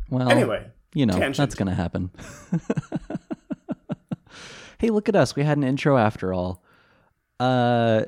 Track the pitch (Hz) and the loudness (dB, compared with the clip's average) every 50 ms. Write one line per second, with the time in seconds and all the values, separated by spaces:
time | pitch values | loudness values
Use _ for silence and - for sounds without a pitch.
0 | - - 127 127 127 127 - - - 117 104 92 - - - _ _ _ - 156 | -8 -4 -2 -2 2 4 4 4 4 2 -2 -6 -8 -12 -20 _ _ _ -2 0
1 | 135 110 92 90 - 139 139 - 143 110 - - 104 95 92 92 87 87 - 92 | 2 2 2 2 0 0 0 0 -2 -2 0 -2 -2 -2 0 -2 -2 -2 -4 -6
2 | 92 92 - - - - - - - - - 160 - - - - - - - - | -6 -6 -10 -14 -20 -18 -20 -18 -10 -6 -6 -6 -4 -4 -6 -6 -6 -6 -10 -10
3 | - - - - _ - 320 - _ - 294 - _ - - _ _ - - - | -10 -8 -12 -12 _ -12 -14 -14 _ -14 -14 -14 _ -14 -14 _ _ -14 -14 -12
4 | _ - - - _ _ - - - - - - - - - - - 233 220 208 | _ -14 -14 -14 _ _ -20 -20 -20 -20 -20 -20 -20 -18 -8 -4 -2 0 0 0
5 | 208 226 202 185 135 - - 143 143 151 147 147 139 127 135 139 - 151 139 127 | 0 2 2 2 2 2 2 0 0 0 2 2 0 0 0 0 2 2 4 4
6 | 107 107 - - - 92 92 90 90 92 92 - _ _ _ _ _ _ _ _ | 4 2 2 -2 -4 -4 -2 -2 -2 -4 -6 -8 _ _ _ _ _ _ _ _
7 | _ _ _ _ _ _ _ - 123 127 127 123 120 120 120 117 117 117 113 110 | _ _ _ _ _ _ _ -4 -2 0 2 2 2 2 2 2 2 2 2 2
8 | 107 | 0